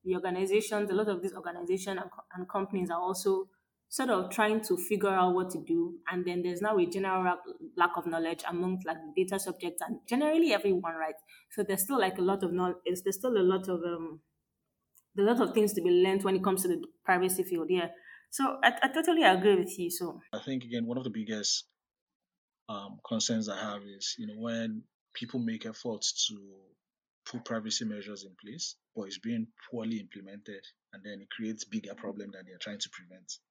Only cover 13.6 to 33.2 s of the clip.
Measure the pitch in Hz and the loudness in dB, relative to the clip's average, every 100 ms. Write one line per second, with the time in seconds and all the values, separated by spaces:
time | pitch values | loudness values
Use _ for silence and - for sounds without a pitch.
13.6 | 190 175 175 170 165 156 _ _ _ _ | 0 -2 -2 -4 -8 -12 _ _ _ _
14.6 | _ _ _ _ _ 196 202 240 196 220 | _ _ _ _ _ 2 4 6 4 6
15.6 | 208 196 175 180 190 196 196 190 190 190 | 4 4 6 6 6 4 2 2 2 2
16.6 | 180 165 - _ - 180 185 185 180 175 | 2 -2 -4 _ 2 4 4 0 -2 -2
17.6 | 160 180 170 - - - _ - 269 - | 2 2 0 -6 -20 -20 _ -2 -2 4
18.6 | 240 240 269 311 320 330 233 185 202 190 | 4 4 0 2 2 6 6 8 6 6
19.6 | - - 175 - 175 - - - - 131 | 4 -4 -4 -4 -6 -8 -10 -10 -4 -6
20.6 | 120 117 117 123 131 110 107 107 101 - | -4 -4 -2 -2 -4 -6 -4 -4 -2 -2
21.6 | - _ _ _ _ _ _ _ _ _ | -6 _ _ _ _ _ _ _ _ _
22.6 | - 101 101 104 - 113 - 113 104 98 | -12 -10 -10 -16 -6 -2 0 -2 -2 -6
23.6 | 107 104 101 98 - - 107 107 117 117 | -6 -8 -12 -10 -8 -6 -10 -8 -6 -4
24.6 | 113 110 - _ _ - 120 131 113 113 | -4 -6 -12 _ _ -12 -6 -4 -2 -4
25.6 | 113 110 120 107 - - - 104 98 95 | -8 -8 -8 -4 -4 -2 -4 -4 -18 -20
26.6 | 95 _ _ _ _ _ - 120 - 113 | _ _ _ _ _ _ -12 -10 -6 -6
27.6 | 110 - 110 104 104 101 98 90 104 165 | -4 -4 -4 -6 -10 -14 -16 -20 -16 -10
28.6 | - - _ 113 98 - 113 117 113 _ | -10 -10 _ -10 -10 -8 -4 -4 -4 _
29.6 | - 120 110 110 92 101 95 101 - 98 | -12 -6 -4 -4 -8 -16 -16 -18 -16 -16
30.6 | - _ _ 101 104 101 98 - 110 107 | -18 _ _ -18 -14 -14 -14 -8 -6 -6
31.6 | - 110 - - 101 101 101 95 92 90 | -6 -8 -8 -10 -10 -10 -12 -14 -18 -14
32.6 | 107 101 - - 87 92 | -12 -8 -10 -12 -20 -20